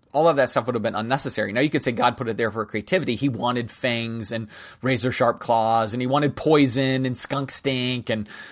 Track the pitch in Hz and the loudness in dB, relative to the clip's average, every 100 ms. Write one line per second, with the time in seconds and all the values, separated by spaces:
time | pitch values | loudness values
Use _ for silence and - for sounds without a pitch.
0 | _ 143 165 139 127 135 117 120 101 101 | _ 2 4 4 2 2 0 -2 -2 -4
1 | 113 139 135 110 101 110 147 147 131 117 | -2 -2 0 -2 -2 0 2 2 0 2
2 | 123 123 117 107 113 110 107 107 104 - | 2 2 -4 -2 -2 -2 -4 -6 0 0
3 | 127 110 139 113 120 123 113 - 127 117 | 0 -2 -2 -2 -2 -2 -4 -4 -2 -2
4 | 117 113 107 113 107 - - - 123 127 | -4 -6 -6 -6 -8 -14 -20 -6 -2 0
5 | 127 - 120 113 - 117 110 113 110 120 | 0 2 2 2 2 2 4 2 2 -2
6 | 127 139 147 - 151 151 135 117 135 131 | 0 2 2 0 4 6 4 2 0 0
7 | 131 123 - 143 135 - 139 127 123 127 | -2 -4 -4 -4 -4 -4 -2 -2 -2 -2
8 | 117 110 104 - - | -2 -4 -4 -12 -18